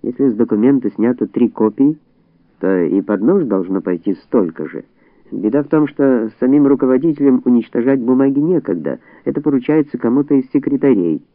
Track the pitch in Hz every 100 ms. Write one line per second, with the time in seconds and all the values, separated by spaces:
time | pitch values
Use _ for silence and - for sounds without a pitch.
0 | - 123 139 107 117 107 117 139 104 -
1 | 113 127 101 - 117 - 110 107 139 156
2 | _ _ _ _ _ _ 90 95 85 98
3 | 98 104 110 196 143 98 90 95 90 87
4 | - 95 _ 123 90 - 78 - - _
5 | _ _ _ 85 101 135 143 156 147 -
6 | 139 127 113 - 127 143 139 135 131 127
7 | 160 143 143 127 127 120 113 120 120 139
8 | 120 127 135 139 151 180 - 90 73 65
9 | _ - - 113 143 139 123 156 147 123
10 | 143 131 143 139 131 147 143 139 143 110
11 | 85 76 _